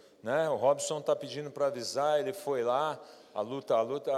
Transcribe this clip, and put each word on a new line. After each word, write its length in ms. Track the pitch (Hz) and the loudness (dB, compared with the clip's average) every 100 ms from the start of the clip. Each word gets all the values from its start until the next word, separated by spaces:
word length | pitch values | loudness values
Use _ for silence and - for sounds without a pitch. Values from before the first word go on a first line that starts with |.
| - _ | -20 _
né? 280 | 110 139 160 | -2 0 2
O 60 | 123 | 2
Robson 460 | 123 143 - 156 | 4 4 0 -4
tá 140 | 147 147 | 0 0
pedindo 340 | 135 123 147 | 0 -8 -8
pra 180 | 135 143 | -2 -2
avisar, 520 | 123 113 117 147 151 | -2 -6 0 2 2
ele 140 | 135 | 0
foi 300 | 131 - 139 | -4 -2 0
lá, 360 | 120 127 156 135 - - - | 2 2 0 -4 -12 -20 -14
a 80 | 104 | -6
luta, 340 | 107 139 - 120 | -6 -4 2 2
a 60 | |
luta, 340 | 117 139 151 | 2 -2 -2